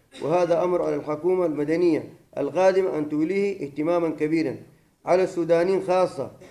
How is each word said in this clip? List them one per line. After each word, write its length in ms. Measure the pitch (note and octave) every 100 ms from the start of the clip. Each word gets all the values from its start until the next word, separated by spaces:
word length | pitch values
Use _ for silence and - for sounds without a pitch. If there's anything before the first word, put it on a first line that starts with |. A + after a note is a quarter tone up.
| _ -
وهذا 420 | C#3 F3 F3 E3
أمر 180 | F3+ F3
على 140 | D#3 D3+
الحكومة 500 | D3 D3+ E3+ F#3 F3
المدنية 680 | D3 D3 E3 F3 D3 - - _ -
القادمة 600 | C#3 C#3+ F#3+ F#3+ F#3+ D3+
أن 120 | D3+
توليه 560 | D3+ D#3+ G3 G3+ G3 C#3+
اهتمامًا 440 | C#3 D3+ F3 E3
كبيرًا. 460 | D3+ D3+ D#3+ C#3+ A2+ - _ _ _ -
على 180 | F3+
السودانيين 600 | F3+ F3 E3 E3+ F3 F#3+
خاصة 480 | - F3+ F3+ C#3 A#2+ - -